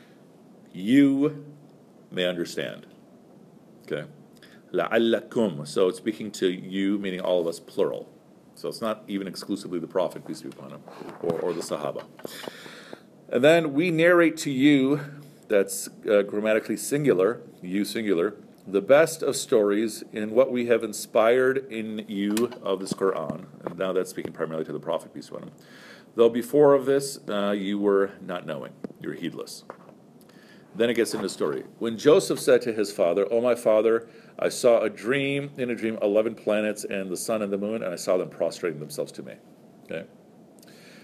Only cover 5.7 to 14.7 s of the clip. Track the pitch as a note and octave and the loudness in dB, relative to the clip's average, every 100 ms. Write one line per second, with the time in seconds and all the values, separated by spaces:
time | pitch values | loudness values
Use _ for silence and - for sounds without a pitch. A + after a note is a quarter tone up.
5.7 | - F#2 - A2+ - G#2+ - F#2+ F#2 F#2+ | 0 0 0 -4 -6 -8 -2 -2 -2 -6
6.7 | F#2+ G2 G2+ G2 F#2 F2+ F2+ E2+ - - | -2 0 0 -2 -4 0 0 0 -6 -8
7.7 | - D#2 A1+ - - _ - _ - E2 | -2 -2 -2 -10 -18 _ -20 _ -12 -10
8.7 | - A2 A2 - G2 F#2+ F2 - G2 E2+ | -6 -6 -6 -6 -6 -6 -10 -6 -6 -6
9.7 | F2 D#2+ F#2+ E2 - C#2+ D#2 C#2 - C#2 | -8 -4 -2 -2 -4 -12 -12 -12 -14 -16
10.7 | C#2 - - F2 - E2+ E2 F2 E2+ - | -18 -18 -18 -16 -6 -4 -2 -2 -4 -4
11.7 | D#2 C#2+ - - - - - - - - | -6 -6 -8 -12 -16 -16 -14 -14 -14 -16
12.7 | - - - - - - A#2+ C#3+ E3+ D#3 | -20 -20 -20 -20 -20 -4 2 6 6 4
13.7 | C3+ F3+ D#3+ E3+ F3 E3 D#3 D3+ C3 C#3+ | 0 0 4 6 6 4 2 -4 2 6